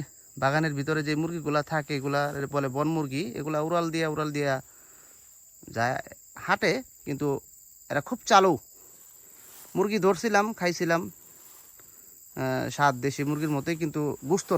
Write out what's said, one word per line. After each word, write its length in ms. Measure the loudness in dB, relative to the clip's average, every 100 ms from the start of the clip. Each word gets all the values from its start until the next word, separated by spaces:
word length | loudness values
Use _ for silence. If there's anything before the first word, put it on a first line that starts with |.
| -4 -14 -20 -2
বাগানের 380 | 0 2 0 -2
ভিতরে 220 | -2 -2 0
যে 40 | -2
মুরগিগুলা 420 | -2 -4 -2 -2 0
থাকে, 200 | -4 -2 -4
এগুলা 220 | -2 0 -2 -4 -4
বলে 140 | -2 -2 0
বন 120 | 0 0
মুরগি, 280 | -2 -4 -6 -6
এগুলা 200 | -4 -2 0
উড়াল 200 | 0 0
দিয়া, 120 | -2 -2
উড়াল 180 | -2 -2 -2
দিয়া 160 | 0 -2 -4 -20 -20 -20 -20 -20 -20 -20 -20 -20 -8 -2
যায়, 200 | 0 -2 -8 -18 -20 -8 -2
হাঁটে, 260 | 0 2 0 -4 -12 -8
কিন্তু 220 | -4 -2 -2 -6 -20 -20 -20 -6
এরা 100 | -6 -4
খুব 100 | -6 6
চালু। 220 | 8 8 4 -4 -20 -20 -20 -20 -20 -20 -20 -20 -20 -6 0
মুরগি 220 | 0 4 4
ধরছিলাম, 400 | 2 2 4 2 0
খাইছিলাম, 440 | -2 0 2 0 -2 -12 -20 -20 -20 -20 -20 -20 -20 -20 -20 -20 -14 -6
আহ, 280 | -2 -2 -2 2
স্বাদ 180 | 2 2
দেশি 180 | -2 -2 -2
মুরগির 240 | -2 -2 -2
মতোই, 200 | -2 -2
কিন্তু 200 | -2 -2 -2 -4 0
গোস্ত 200 | 0 2